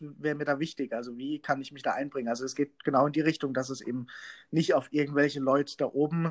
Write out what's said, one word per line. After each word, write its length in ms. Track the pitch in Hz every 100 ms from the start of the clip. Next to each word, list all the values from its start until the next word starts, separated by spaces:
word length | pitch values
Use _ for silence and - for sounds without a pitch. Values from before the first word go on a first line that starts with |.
| 151 143
wäre 160 | 147
mir 100 | 147
da 140 | 147 139
wichtig? 340 | 160 - 135
Also 240 | 113 120 120
wie 240 | 135 151
kann 220 | - 135
ich 100 | 131
mich 100 | 139
da 120 | 135
einbringen? 340 | 104 143 139 117
Also 160 | 117
es 100 | 131
geht 300 | - 143 _
genau 220 | - 135 143
in 80 |
die 80 | 147
Richtung, 320 | 156 160 139
dass 160 | 127 127
es 100 | 131
eben 280 | - 123 123 - - - -
nicht 240 | 156 165
auf 180 | 156 -
irgendwelche 480 | 147 143 143 147 143
Leute 380 | 135 139 143 -
da 80 | 139
oben 400 | 139 147 165 165